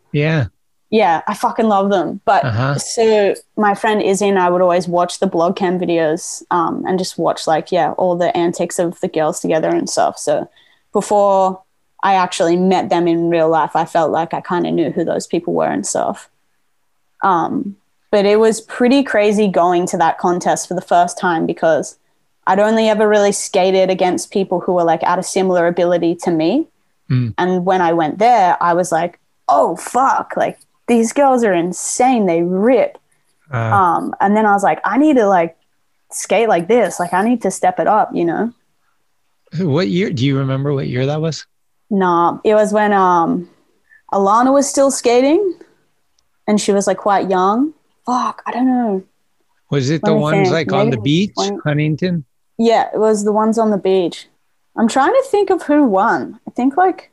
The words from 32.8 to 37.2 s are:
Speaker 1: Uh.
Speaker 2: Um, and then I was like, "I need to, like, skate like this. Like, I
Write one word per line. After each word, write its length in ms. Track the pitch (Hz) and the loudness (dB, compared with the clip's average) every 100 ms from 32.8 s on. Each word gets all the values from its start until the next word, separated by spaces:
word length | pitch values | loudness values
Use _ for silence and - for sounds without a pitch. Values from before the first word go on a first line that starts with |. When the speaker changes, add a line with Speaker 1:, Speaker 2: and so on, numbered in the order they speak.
| - - _ _ _ _ - | 2 -4 _ _ _ _ -8
Speaker 1:
Uh. 60 | 123 | -4
Speaker 2:
Um, 560 | 113 202 180 165 - - | 0 2 2 0 -4 -2
and 160 | 196 214 | 0 2
then 80 | 214 | 2
I 80 | |
was 80 | 202 | 2
like, 160 | 196 160 185 | 0 0 -2
"I 120 | 226 | 0
need 200 | 311 262 | 2 4
to, 100 | 202 | 4
like, 300 | 190 170 - _ _ _ _ _ | 2 0 -6 _ _ _ _ _
skate 360 | - - 202 226 | -12 -2 0 2
like 200 | 175 170 | 0 2
this. 320 | 240 185 - | 2 0 -2
Like, 140 | 175 | -4
I 100 | 180 | 0